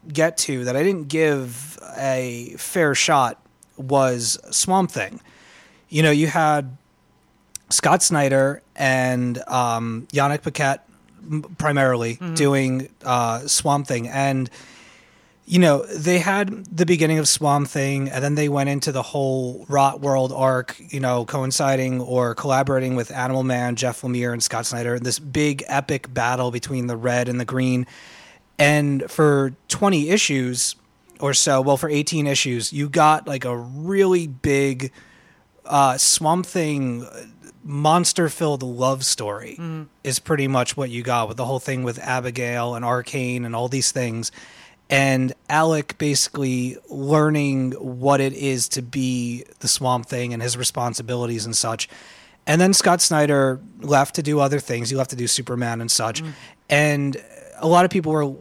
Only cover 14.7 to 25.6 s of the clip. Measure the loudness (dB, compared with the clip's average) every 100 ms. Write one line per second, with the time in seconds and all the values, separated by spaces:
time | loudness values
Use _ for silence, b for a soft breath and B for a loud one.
14.7 | B B B B B B B _ 4 6
15.7 | 4 0 -4 0 2 2 0 0 -4 -10
16.7 | -2 2 4 4 2 2 0 2 2 0
17.7 | -2 -2 -2 -4 -4 -2 0 0 0 0
18.7 | -2 -2 -4 -4 -2 -2 -2 -4 -8 -4
19.7 | 2 2 2 0 0 0 2 2 2 -2
20.7 | -12 -10 -4 -2 -2 -2 -4 -2 0 0
21.7 | 0 0 -4 -2 0 0 -2 0 0 2
22.7 | 0 0 -2 -4 -4 -2 0 0 0 -2
23.7 | -2 -4 -4 -4 -2 -2 -2 -4 -4 -6
24.7 | -4 -4 -2 -2 -6 -4 0 0 -2